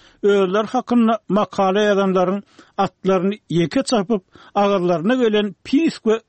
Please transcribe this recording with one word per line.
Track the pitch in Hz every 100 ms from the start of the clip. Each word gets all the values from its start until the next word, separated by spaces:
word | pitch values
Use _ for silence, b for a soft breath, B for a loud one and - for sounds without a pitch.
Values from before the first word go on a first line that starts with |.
| b b
özler | 202 202 185 208 208
hakynda | 254 - 240 226 226 -
makala | 196 202 - 190 196 208
ýazanlaryň | 196 196 185 180 202 - b b -
atlaryny | 190 - 190 190 190 214 _
ýeke | 165 170 269
çapyp, | 269 233 196 214 - B B 202
agyrlaryna | 202 196 175 170 185 254
gelen | 226 208 208 -
pis | - 277 320
we | - 220 226